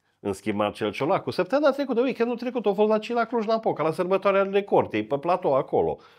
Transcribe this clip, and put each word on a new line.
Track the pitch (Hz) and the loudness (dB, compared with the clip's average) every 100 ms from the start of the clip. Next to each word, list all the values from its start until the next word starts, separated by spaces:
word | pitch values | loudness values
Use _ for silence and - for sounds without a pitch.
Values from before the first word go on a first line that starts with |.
| _ _ | _ _
În | 101 | -6
schimb, | 95 107 101 | -4 -4 0
Marcel | 104 - 107 | -2 0 -4
Ciolacu, | - 139 185 - | -2 0 0 -2
săptămâna | 147 180 277 294 | -4 0 2 2
trecută, | 285 269 226 | 0 -2 0
weekendul | 262 214 233 233 | 0 0 -2 -2
trecut, | 247 240 208 | -4 -2 0
a | |
fost | 196 214 214 214 | 2 2 2 0
la, | |
la | 240 | -2
Cluj-Napoca, | 226 240 208 226 208 - | -2 -2 0 0 0 0
la | 151 | -2
sărbătoarea | 156 180 190 196 196 196 | 0 0 2 4 2 2
Recortei, | 196 202 180 113 107 | 0 2 2 2 -2
pe | 107 143 | -2 -2
platou | 170 180 170 | 0 0 2
acolo. | 135 147 135 82 71 - | 0 0 0 0 -2 -10